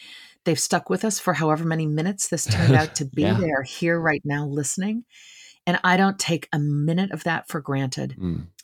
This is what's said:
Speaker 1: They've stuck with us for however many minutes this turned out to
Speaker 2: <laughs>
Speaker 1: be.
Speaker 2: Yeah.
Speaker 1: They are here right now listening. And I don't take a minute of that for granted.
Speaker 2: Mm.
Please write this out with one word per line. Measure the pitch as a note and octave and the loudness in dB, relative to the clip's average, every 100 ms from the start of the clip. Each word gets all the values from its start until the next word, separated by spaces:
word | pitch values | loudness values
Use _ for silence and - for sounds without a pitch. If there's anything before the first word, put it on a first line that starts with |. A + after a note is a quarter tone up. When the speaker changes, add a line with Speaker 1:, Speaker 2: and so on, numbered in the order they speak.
| - - - _ | -20 -20 -20 _
Speaker 1:
They've | F3 D#3 | -2 0
stuck | - F3+ - | 0 -2 0
with | F#3 | -2
us | A3 - | -2 -2
for | F#3 | -2
however | D3 D#3 D#3 | 0 2 2
many | E3 D#3+ D3+ | 0 0 0
minutes | D3+ F3+ G3 - | 0 -2 -4 -4
this | E3 - | -4 0
turned | F#2+ A2+ | 4 6
out | C#3 D#3 - | 6 4 -4
to | |
Speaker 2:
<laughs> | C3+ | -4
Speaker 1:
be. | D3 | 0
Speaker 2:
Yeah. | D3 | 2
Speaker 1:
They | F#3+ E3 | 2 2
are | C#3 | 0
here | C3 - E3+ E3+ | -4 -2 0 2
right | E3 D3 | 2 0
now | D3 D3 D3 | -2 -2 -2
listening. | C#3+ C#3 - G3 A3+ - - - - - _ | -2 -2 -2 -4 -4 -8 -20 -20 -20 -20 _
And | - F3 | -2 0
I | F3+ F#3 | 4 4
don't | G3 G3 | 4 2
take | - D#3+ - | -2 -2 -2
a | D3+ | -2
minute | D3 D3 D#3 F3 G3 | 0 0 0 0 -2
of | D#3+ | -4
that | E3+ D#3+ - | -4 -4 -4
for | D#3+ | -8
granted. | C3+ C#3 C3+ - C3 B2+ | -4 -2 -2 -4 -6 -4
Speaker 2:
Mm. | F2+ E2 E2 - | -4 -4 -8 -10